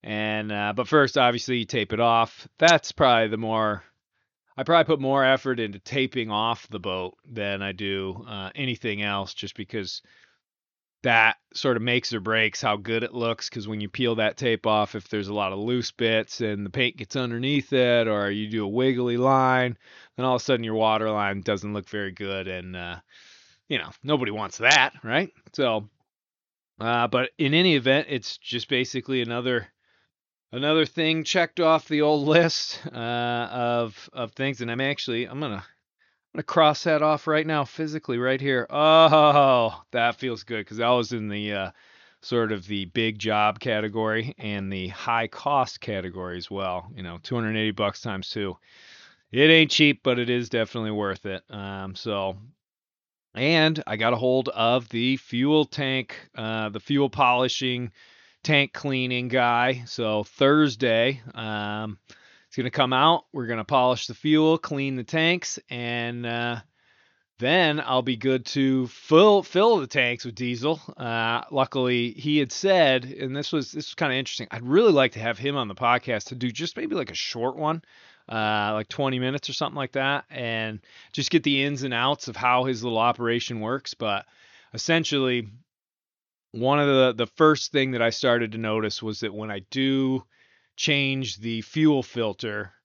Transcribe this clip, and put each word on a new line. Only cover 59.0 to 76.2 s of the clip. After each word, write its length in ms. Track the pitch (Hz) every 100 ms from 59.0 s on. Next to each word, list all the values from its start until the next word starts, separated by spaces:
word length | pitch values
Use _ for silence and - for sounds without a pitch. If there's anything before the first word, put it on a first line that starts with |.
| 127 123 123
guy. 560 | 131 123 120 123 127 120
So 380 | - 110 107
Thursday, 1000 | 101 - 139 151 151 110 127 113 123 135 117
um, 640 | - 110 107 104 104 110 95 _ - _ _ _
it's 80 | -
gonna 140 | 127
come 240 | - 127
out. 320 | 131 156 170 _
We're 140 | 143 117
gonna 180 | 117 107
polish 400 | 139 127 123 -
the 80 |
fuel, 460 | 117 151 156 156 160
clean 360 | - 143 139 131
the 80 |
tanks, 540 | 117 165 165 175 - - _
and, 560 | 123 120 120 117 120 120
uh, 360 | 117 120 117 - _ _ _ _ _ _ _
then 400 | 123 175 165 151
I'll 240 | 123 127
be 120 | 127 120
good 300 | 135 131 120
to 380 | 143 135 131 123
fill, 540 | - - 156 208 202
fill 360 | 180 180 220 214
the 100 | 131
tanks 360 | 147 123 120
with 120 | 123 107
diesel. 440 | 123 120 139 156 - -
Uh, 460 | 120 117 113 117 -
luckily, 600 | 139 131 135 127 123 120
he 260 | 113 139 151
had 140 | 135
said, 540 | - 196 185 147 131 127
and 300 | 139 135 139
this 160 | 147
was, 200 | 156 127
this 160 | 151 -
was 80 | -
kinda 180 | 151
interesting, 340 | 131 131 - 113
I'd 100 | 113
really 300 | 123 160 226
like 220 | 147 127
to 60 | 117
have 200 | 113 104
him 160 | 135 143
on 120 | 113
the 60 |
podcast 520 | 92 120 123 131 113